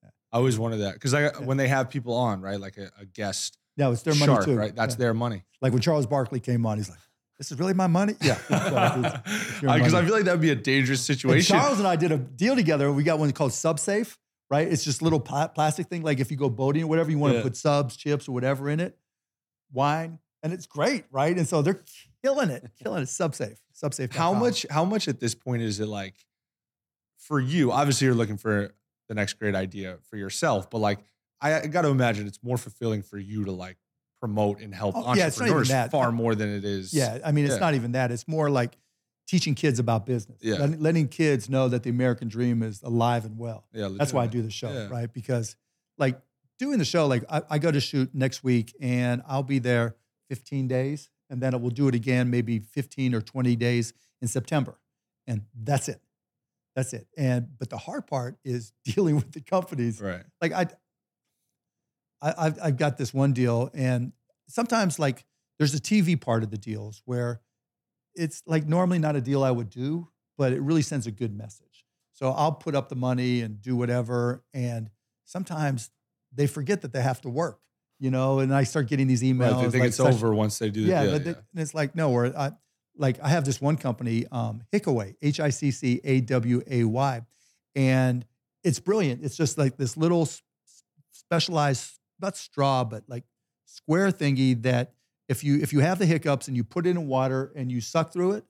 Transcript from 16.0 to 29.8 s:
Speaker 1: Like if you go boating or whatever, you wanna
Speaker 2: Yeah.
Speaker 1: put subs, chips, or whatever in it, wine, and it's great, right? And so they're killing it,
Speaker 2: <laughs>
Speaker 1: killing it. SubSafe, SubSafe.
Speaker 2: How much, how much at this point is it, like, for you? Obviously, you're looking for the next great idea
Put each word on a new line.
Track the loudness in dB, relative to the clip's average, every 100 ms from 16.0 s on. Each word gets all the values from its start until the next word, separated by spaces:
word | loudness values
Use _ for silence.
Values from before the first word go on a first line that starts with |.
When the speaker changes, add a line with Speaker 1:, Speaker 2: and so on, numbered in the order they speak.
Speaker 1:
Like | -2 0
if | -2
you | -2
go | -2
boating | 0 0 0
or | 2
whatever, | 0 2
you | 2
wanna | 2 2
Speaker 2:
Yeah. |
Speaker 1:
put | 0 -2
subs, | 0 2 0 -4
chips, | -2 -2 -2
or |
whatever | -2 -2 -2 -2
in | -2
it, | -4 -8 _ _ _ _ _ _ _
wine, | 0 0 0 -4 -12 _ _
and | -6
it's | -6 -10
great, | -2 0 0 -4
right? | 0 0 2
And | 2
so | 2
they're | 2 0 -6 -20 -20 _
killing | 0 2 0
it, | -2 -10 _
Speaker 2:
<laughs> |
Speaker 1:
killing | -6 -4
it. | -6
SubSafe, | -2 -4 -2 -8 -10 _
SubSafe. | -8 -6 -4 -6
Speaker 2:
How | 0 0
much, | 2 0 0 -2
how | 0 0
much | 0 -2
at | -4
this | -4 -6
point | -4 -2
is | -2 -2
it, | -4
like, | -6 -10 -14 _ _ _ _ _ _ _ _ _ _
for | -2 0
you? | 0 2 2
Obviously, | 4 2 4 4
you're | 4
looking | 0 -2
for | 0 0 -2 _ _ _ _
the | -4
next | -4
great | -2 -2 -2
idea | -4 -8